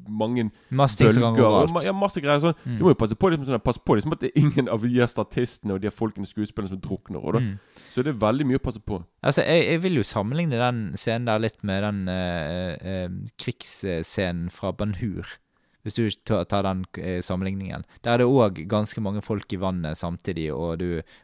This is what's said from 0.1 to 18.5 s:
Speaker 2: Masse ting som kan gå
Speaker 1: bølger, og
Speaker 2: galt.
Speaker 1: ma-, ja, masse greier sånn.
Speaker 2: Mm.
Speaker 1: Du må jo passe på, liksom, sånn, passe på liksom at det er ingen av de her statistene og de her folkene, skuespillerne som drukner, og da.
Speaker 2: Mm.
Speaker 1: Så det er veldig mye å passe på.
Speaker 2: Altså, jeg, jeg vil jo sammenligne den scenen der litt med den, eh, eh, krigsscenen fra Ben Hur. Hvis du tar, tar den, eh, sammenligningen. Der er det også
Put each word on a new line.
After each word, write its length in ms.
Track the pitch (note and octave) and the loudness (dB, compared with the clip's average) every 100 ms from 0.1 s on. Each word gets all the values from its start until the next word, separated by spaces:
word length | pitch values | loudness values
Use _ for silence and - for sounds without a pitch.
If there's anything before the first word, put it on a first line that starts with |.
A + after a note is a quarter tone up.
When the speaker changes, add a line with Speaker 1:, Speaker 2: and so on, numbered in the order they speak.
| G#2+ A2 B2 A2 - _ | -4 -2 0 -2 -6 _
Speaker 2:
Masse 260 | C3 C#3 - | 2 2 6
ting 120 | A#2 | 6
som 100 | A2+ | 6
kan 120 | A#2 | 4
gå 40 | A2+ | 6
Speaker 1:
bølger, 40 | A2+ G2+ | 6 6
og 60 | F2+ | 4
Speaker 2:
galt. 40 | |
Speaker 1:
ma-, 100 | E3+ | 2
ja, 80 | - | 0
masse 280 | G3 G3 F3+ | 0 -2 0
greier 160 | C#3+ D3 | 0 2
sånn. 140 | E3 D#3 | 2 0
Speaker 2:
Mm. 140 | B2+ A#2 | -4 4
Speaker 1:
Du 60 | |
må 40 | F3+ | 6
jo 40 | |
passe 200 | C3+ A2 A2 | 6 4 2
på, 100 | F#3+ | 2
liksom, 160 | D#3+ C3+ | 2 0
sånn, 180 | A#2+ | 0
passe 160 | C3 A#2+ | 0 0
på 100 | - A2+ | 2 2
liksom 160 | A#2 | 2
at 80 | E3 | -2
det 100 | A#2 - | 0 4
er 40 | |
ingen 280 | D3 B2 A#2+ | 4 4 0
av 120 | G#2+ | 0
de 60 | A#2+ | 2
her 120 | B2 A#2+ | 2 2
statistene 640 | - G#2 - B2 - G#2 | 0 -4 -2 -4 -4 -4
og 80 | F#2+ | -4
de 60 | G2+ | -4
her 20 | |
folkene, 360 | - A2 G2+ G2 | -4 -4 -4 -8
skuespillerne 420 | - G#2+ - G2 | -6 -6 -6 -8
som 100 | F#2+ | -8
drukner, 380 | - F#2+ - D#2 | -8 -8 -8 -8
og 80 | - | -2
da. 60 | G#2+ | 0
Speaker 2:
Mm. 180 | A#2 G2+ - - - | 0 -4 -12 -20 -6
Speaker 1:
Så 140 | - | -2
det 100 | C3+ | -2
er 40 | A#2+ | 0
veldig 280 | G#2+ B2+ C#3+ | 0 2 0
mye 120 | C3+ | 0
å 40 | |
passe 160 | - A2+ | -2 -8
på. 260 | - F#2+ - _ | -8 -8 -8 _
Speaker 2:
Altså, 180 | - - | 0 2
jeg, 220 | - E3 A2 | 4 4 4
jeg 140 | D#3+ | 2
vil 120 | F#3 D#3+ | 2 0
jo 60 | |
sammenligne 480 | G2+ A2 G2+ D3 E3+ | 0 -2 -2 -2 -2
den 400 | A#2 B2 A#2+ G#2 D2 | 0 0 -2 -4 -6
scenen 280 | - A2+ A#2+ | -4 -2 0
der 120 | G#2+ | 0
litt 240 | A2 - | 0 -2
med 180 | G#2 G2 | -2 -2
den, 260 | G#2 G2+ F#2 | 0 -2 -2
eh, 680 | F#2 F2+ F2 D2+ F2+ F#2 D2+ | -2 -2 -2 -4 -4 -6 -8
eh, 280 | F2+ F#2+ F2+ F#2 A2 - | -6 -6 -6 -8 -12 -10
krigsscenen 1120 | - - - - G2 E2+ E2 - F#2 F2 F2 | -8 -8 -12 -8 -4 -4 -4 -4 -2 -2 -6
fra 200 | - G2 | -6 -6
Ben 220 | - G#2 | -4 -4
Hur. 320 | F#2+ A2+ F2+ - - _ _ _ _ | -4 -6 -6 -10 -16 _ _ _ _
Hvis 100 | A2 A2 | -8 -2
du 140 | A2 - - | -2 -2 -2
tar, 180 | G#2+ | -2
tar 180 | F2 G2+ | 0 0
den, 220 | G2 F#2+ F#2 - | 0 -2 -6 -8
eh, 220 | F2+ F2+ | -6 -6
sammenligningen. 600 | - F#2 F#2+ G2 F#2+ - - _ | -4 -4 -4 -6 -8 -10 -14 _
Der 60 | A#2+ | 0
er 40 | A#2+ | 2
det 80 | B2 | 4
også 400 | C3+ G#2+ | 4 4